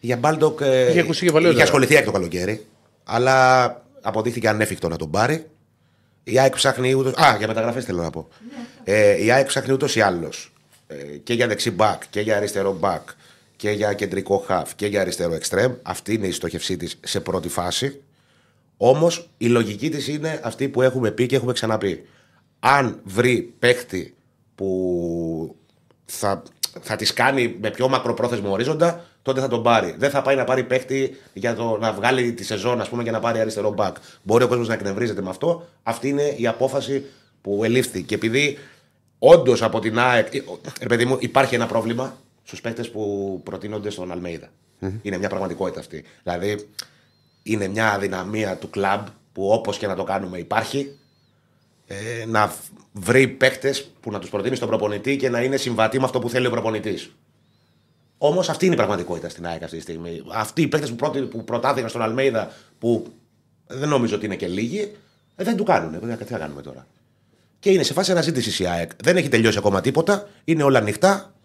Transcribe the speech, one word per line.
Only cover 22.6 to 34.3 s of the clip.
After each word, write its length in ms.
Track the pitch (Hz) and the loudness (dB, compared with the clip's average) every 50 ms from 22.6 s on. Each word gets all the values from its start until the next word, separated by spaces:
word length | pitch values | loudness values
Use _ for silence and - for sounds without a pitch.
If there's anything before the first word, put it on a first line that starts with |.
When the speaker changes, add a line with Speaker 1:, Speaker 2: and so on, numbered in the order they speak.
| - | 2
Speaker 1:
Αν 360 | 120 139 143 135 117 87 - - | 4 4 4 4 0 -2 -6 -12
βρει 500 | 95 92 104 120 127 123 107 - - - _ | -8 -2 2 2 2 2 2 -2 -6 -8 _
παίχτη 560 | - 123 123 - - - - - - - - _ _ _ _ _ _ _ _ | 2 2 2 2 -2 -8 -8 -8 -8 -8 -14 _ _ _ _ _ _ _ _
που 1000 | - 98 98 95 92 92 90 90 87 85 85 85 85 85 82 82 80 82 78 - _ _ _ _ _ _ _ _ _ _ | -6 -4 -4 -2 -2 -2 -2 -2 -2 -2 -4 -4 -4 -4 -4 -4 -6 -8 -10 -12 _ _ _ _ _ _ _ _ _ _
θα, 380 | - - - - 101 98 85 - - _ _ - - - - | -16 -12 -4 -2 -2 -2 -2 -6 -18 _ _ -10 -10 -10 -14
θα 160 | - - 113 | -6 -4 -4
τις 160 | 101 107 98 - | 0 0 -2 2
κάνει 440 | - 117 131 139 135 120 117 - 95 | 2 2 2 4 2 0 -2 -2 -4
με 100 | 104 110 | -6 -6
πιο 180 | 104 - 123 131 | -2 0 0 2
μακροπρόθεσμο 640 | 135 123 123 123 - - - 123 123 107 98 101 | 2 2 0 -2 -2 -2 -2 -2 -2 -2 -2 -2
ορίζοντα, 540 | 98 98 123 147 156 156 170 170 165 170 - - _ _ _ | -2 0 0 -2 2 2 2 2 2 -2 -12 -20 _ _ _
τότε 180 | 135 131 131 | -4 -2 -2
θα 80 | 131 - | 0 -2
τον 140 | 120 117 110 | -2 2 4
πάρει. 320 | 120 117 110 98 85 80 - | 4 4 4 2 0 -4 -2
Δεν 120 | 127 143 | -2 0
θα 120 | 139 139 - | 0 0 2
πάει 140 | 131 139 | 2 2
να 80 | 135 123 | 2 2
πάρει 200 | 120 131 131 123 | 0 0 0 0
παίχτη 520 | 123 127 127 127 - 131 135 135 131 131 - - - _ | 0 -2 -2 -2 -2 -4 -2 -2 -4 -6 -10 -20 -18 _
για 220 | 98 101 117 113 | -4 -4 -4 -2
το, 240 | 104 120 117 110 104 | -2 -2 -2 -2 0
να 120 | 110 110 101 | 0 -2 -2
βγάλει 400 | 101 101 123 131 127 123 120 120 | 0 0 0 2 2 0 -2 -2
τη 120 | 117 101 | -4 -6
σεζόν, 360 | 98 110 101 95 123 123 120 | -6 -6 -2 -2 -2 -2 -2
ας 80 | 104 - | -2 -4
πούμε, 140 | 120 120 117 | -4 -4 -4
και 80 | 117 | -2
να 100 | 110 110 | -2 -2
πάρει 180 | 104 117 113 113 | -2 0 0 0
αριστερό 320 | 110 110 107 104 101 107 104 | 0 -2 -2 -2 -2 -2 0
μπακ. 240 | 98 104 95 87 - - - - _ _ | 0 -2 -2 -2 -8 -18 -20 -20 _ _
Μπορεί 220 | 95 | 2